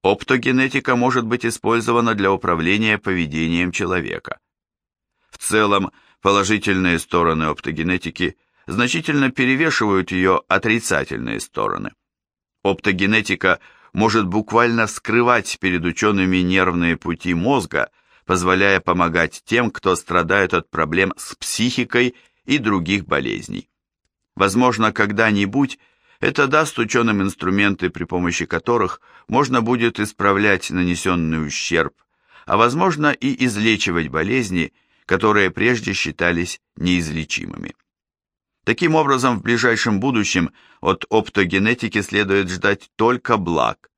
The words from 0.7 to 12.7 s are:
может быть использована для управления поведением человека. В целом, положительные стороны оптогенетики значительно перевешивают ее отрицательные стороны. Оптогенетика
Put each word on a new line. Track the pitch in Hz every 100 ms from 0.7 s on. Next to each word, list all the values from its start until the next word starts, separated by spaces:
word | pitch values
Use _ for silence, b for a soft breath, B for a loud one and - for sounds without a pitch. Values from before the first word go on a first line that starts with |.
| 131 -
может | 123 123 127
быть | 113 120
использована | 117 110 101 117 110 117 117
для | 107 98
управления | 95 90 85 82 104 110 104
поведением | 98 90 78 78 82 85 90
человека. | - 90 90 60 50 - - _ _ _ _ _ _ _ _ _
В | -
целом, | - 107 104 101 92 b b b
положительные | 98 101 95 107 104 95 90 82
стороны | - 87 82 80
оптогенетики | 78 76 - 78 82 90 82 - 92 - _ _ -
значительно | 98 123 165 160 147 135
перевешивают | 131 127 135 160 - 107 95 87
ее | 92 92 92 _
отрицательные | 95 113 113 - 76 69 58 60 57
стороны. | - - 52 50 50 _ _ _ _ _ _ _
Оптогенетика | 98